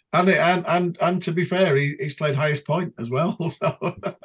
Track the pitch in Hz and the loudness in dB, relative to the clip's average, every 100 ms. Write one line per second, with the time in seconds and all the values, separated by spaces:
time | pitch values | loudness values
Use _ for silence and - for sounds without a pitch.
0 | _ 160 190 160 165 180 170 175 175 170 | _ 2 4 4 4 2 2 0 0 0
1 | 170 180 180 170 175 185 185 139 143 147 | 0 0 -2 -2 0 2 4 2 0 -4
2 | 147 - 151 139 151 147 - 160 175 - | -8 -4 -2 0 0 -2 -2 -2 -4 -8
3 | 117 127 175 - 165 - 165 - 185 - | -6 -2 -2 -2 -6 -4 -4 -2 -6 -6
4 | 196 - | -10 -10